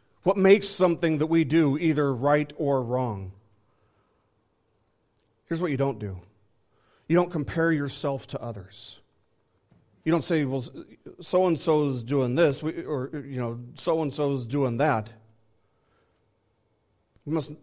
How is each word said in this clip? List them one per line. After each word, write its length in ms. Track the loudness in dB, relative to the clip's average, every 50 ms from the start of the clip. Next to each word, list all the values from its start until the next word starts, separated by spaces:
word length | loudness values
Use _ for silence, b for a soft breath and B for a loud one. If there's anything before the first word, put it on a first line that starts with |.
| _ _ _ _ _
What 140 | 0 2
makes 320 | 6 8 8 8 8 6 -2
something 500 | 0 2 2 2 4 2 0 0 2 0
that 100 | 2 2
we 160 | 4 2 2
do 340 | 4 4 4 4 4 2 2
either 360 | 2 2 2 2 2 0 0
right 380 | 0 2 4 4 4 2 -2 -4 -4
or 240 | 0 0 0 0 0
wrong? 500 | 0 -2 -2 0 -2 -4 -6 -8 -12 -14 -16 _ _ _ _ _ _ _ _ _ _ _ _ _ _ _ _ _ _ _ _ _ _ _ _ _ _ _ _ _ _ _ _ _ _ _ _ _ _ _ _ _
Here's 160 | _ -4 -4 -2
what 80 | -2
you 80 | 0 0
don't 200 | 0 -2 -2 -4
do. 220 | -6 -8 -8 -10 -14 -20 _ _ _ _ _ _ _ _ _ _ _ _ _ _ _ 2
You 80 | 2
don't 140 | 2 2 2
compare 420 | -2 -4 -6 -4 -2 0 0 0 0
yourself 540 | 0 -2 -6 -6 -6 -4 -4 -4 -6 -8 -10
to 120 | -10 -10
others. 600 | -8 -8 -10 -10 -14 -16 -20 -20 -20 -20 -20 -20 _ _ _ _ _ _ _ _ _ _ _ _ _ _ _ _ _ _ _ _ _
You 80 | 0 0
don't 100 | 0 0
say, 220 | 0 0 0 0
"Well, 200 | 0 -2 -4 -6 -8 -14 -16 -18 -18 -20 _ _ -20 -20 -16
so-and-so's 800 | -8 0 2 2 4 4 2 0 2 2 2 2 2 0 -2 -4 -4
doing 320 | -2 0 0 2 2 2
this," 280 | 4 4 2 2 0 -6
we, 220 | -8 -8 -8 -8
or, 260 | -6 -6 -6 -6 -6 -8 -10 -10
you 140 | -10 -8 -6
know, 200 | -6 -6 -6 -8 -12 -16 -16
"so-and-so's 680 | -8 -4 -2 -2 0 -2 -4 -2 -2 -2 -2 -2 -2 -4
doing 300 | -4 -2 -2 0 0 0
that." 340 | 0 0 0 0 0 -2 -6 -14 -20 _ _ _ _ _ _ _ _ _ _ _ _ _ _ _ _ _ _ _ _ _ _ _ _ _ _ _ _ _ _ _ _ _ _ _ _ _ _ _ _ _
We 80 | -4 -4
must, 200 | -4 -4 -4 -10 -16